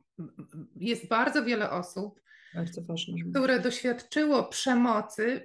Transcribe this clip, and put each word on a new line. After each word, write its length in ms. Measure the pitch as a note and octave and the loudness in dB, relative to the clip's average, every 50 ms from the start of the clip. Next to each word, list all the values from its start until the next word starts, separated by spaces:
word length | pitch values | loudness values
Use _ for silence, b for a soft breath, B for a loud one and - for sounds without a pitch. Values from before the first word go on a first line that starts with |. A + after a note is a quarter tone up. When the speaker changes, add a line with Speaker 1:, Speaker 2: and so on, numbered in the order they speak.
| _ _ _ - E3 - - - D3 - - D#3+ D3+ - - | _ _ _ -14 -14 -14 -14 -18 -18 -16 -16 -16 -16 -16 -10
Speaker 1:
jest 320 | E3+ F3 A#3 A#3 - - - | -4 -2 -2 -2 -2 -2 0
bardzo 360 | A3+ A3+ B3+ C#4 B3+ D4 A3+ | 2 2 2 2 2 2 2
wiele 260 | A#3+ A#3+ G#3+ G#3 - | 2 0 0 0 -2
osób, 500 | - F3+ F3+ - - F#3+ G3+ G#3 - _ B B B B B B - | -2 -4 -6 -6 -8 -8 -8 -8 -10 _ B B B B B B -8
Speaker 2:
Bardzo 280 | E3+ E3+ E3+ - F3 | -6 -6 -6 -8 -10
ważne. 320 | - - E3 D#3+ - F3 F3 E3+ E3+ F3+ | -8 -6 -6 -6 -6 -6 -6 -6 -4 -2
Speaker 1:
które 300 | - C#4 C4 C4 B3+ A#3+ | 0 2 4 4 4 4
doświadczyło 840 | - B3 A#3+ - - B3 A#3+ A#3+ - - - D4+ D4+ D4 C#4+ A#3 - | 2 0 0 0 0 0 -2 -2 -4 -2 0 2 4 4 4 4 2
przemocy 960 | - - - - C4 B3 A#3+ A#3+ B3 A3 G#3 G#3 - - - A3 A#3+ C4 - - | 0 -4 -2 2 4 4 6 6 4 4 2 0 -2 -4 -2 0 0 0 -2 -6